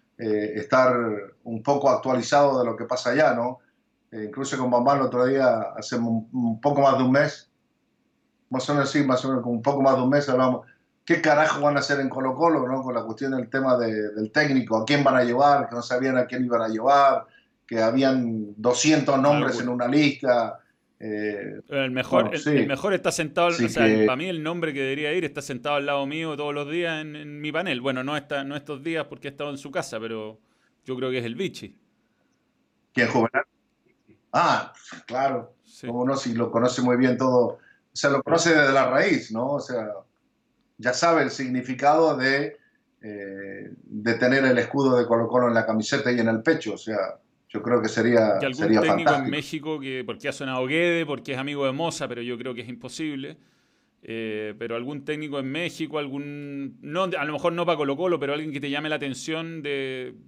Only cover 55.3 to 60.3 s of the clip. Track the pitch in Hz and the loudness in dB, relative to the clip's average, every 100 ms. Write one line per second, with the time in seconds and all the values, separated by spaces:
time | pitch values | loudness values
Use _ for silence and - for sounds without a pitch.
55.3 | 139 131 151 175 - 151 151 143 143 143 | -6 -6 -6 -8 -8 -8 -6 -6 -8 -10
56.3 | 147 143 139 139 - 147 170 190 170 147 | -12 -12 -10 -10 -12 -8 -4 -2 -2 -4
57.3 | 147 170 170 170 151 139 139 185 160 139 | -2 -2 0 -2 0 0 0 0 0 -2
58.3 | 151 156 139 143 143 151 151 139 123 - | -4 -6 -6 -6 -4 -4 -4 -4 -8 -6
59.3 | 160 165 165 143 139 135 131 127 110 - | -6 -6 -8 -6 -4 -4 -8 -10 -14 -20